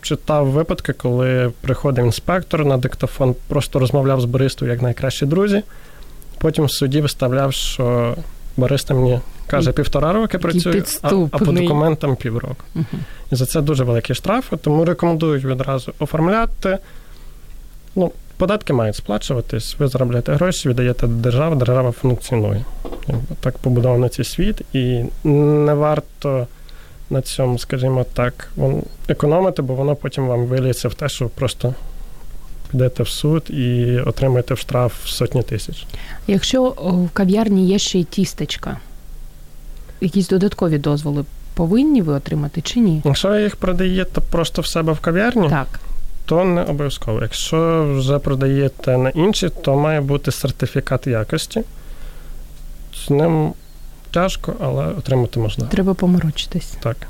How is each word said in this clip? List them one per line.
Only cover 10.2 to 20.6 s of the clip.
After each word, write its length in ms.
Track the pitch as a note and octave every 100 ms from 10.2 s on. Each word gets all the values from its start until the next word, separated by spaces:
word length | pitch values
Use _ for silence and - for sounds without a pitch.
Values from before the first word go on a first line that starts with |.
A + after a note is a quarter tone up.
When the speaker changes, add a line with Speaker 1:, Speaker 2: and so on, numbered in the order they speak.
| A3 F#3
Speaker 2:
який 40 |
Speaker 1:
працює, 420 | E3+ E3+ E3 F#3 - -
а, 40 | D3
а 40 |
по 60 | F#3+ D#3+
Speaker 2:
підступний. 340 | C#3+ E3 F3 F3
Speaker 1:
документам 480 | D3 D#3 D3+ D3 B2+
півроку». 480 | B2 A2+ C3 B2 -
Speaker 2:
Мгм. 120 | D#3+ - - D#3+ - -
Speaker 1:
І 40 | B2
за 100 | C3
це 140 | E3
дуже 240 | D3 C#3+
великі 300 | B2+ A#2 -
штрафи, 420 | A#2+ F3+ A3+ - -
тому 280 | - D3+
рекомендують 600 | E3 F3 E3+ E3 D#3+ C#3+
відразу 480 | C3+ C3 C3+ C3+ - -
оформляти. 800 | D3+ D#3 E3 G#3+ A3+ - F#3+ F#3+ - - - - - - - - - - - -
Ну, 160 | F3 - - -
податки 360 | F3+ G#3 -
мають 240 | C#3 A2 G#2
сплачуватись, 800 | - - - B2+ A#2 A#2 - -
ви 100 | C#3+
заробляєте 440 | C3 B2+ A#2+ A#2+
гроші, 340 | D3 F3+ -